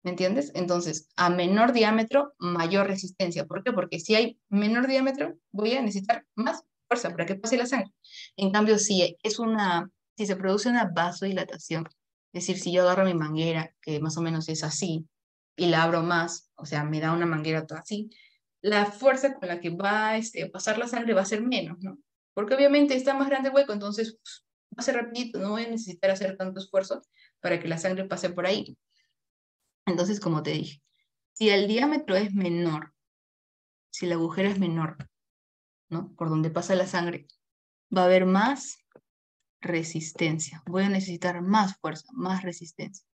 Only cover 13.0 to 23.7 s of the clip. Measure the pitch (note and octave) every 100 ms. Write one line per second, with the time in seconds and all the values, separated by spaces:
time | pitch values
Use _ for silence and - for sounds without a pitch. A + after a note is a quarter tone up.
13 | F#3+ E3+ D3+ D#3 E3 D#3+ D#3+ _ - D3+
14 | D#3 D#3+ E3 D#3+ D#3+ D#3 D#3 - F#3 D#3+
15 | - _ _ _ _ - F3 D#3+ E3 E3+
16 | E3+ E3+ E3+ - _ - D#3 D3 D3+ D#3
17 | D#3+ E3+ E3+ E3 D#3 D#3+ D#3 D#3+ - G#3
18 | A3 - _ _ _ _ G3+ G#3 G#3 -
19 | C4+ C4 C#4 - F3+ F3 E3+ E3+ G3 G#3+
20 | G#3+ A3 A3+ - F#3+ F#3 A3 A3 A#3+ A#3
21 | A3+ A3 G3 G#3+ B3 A3+ E3 F3 F#3+ -
22 | _ _ _ - G#3 C4+ C#4+ C#4+ C#4+ B3+
23 | C4 C4+ C#4 C4+ C4 C4+ C#4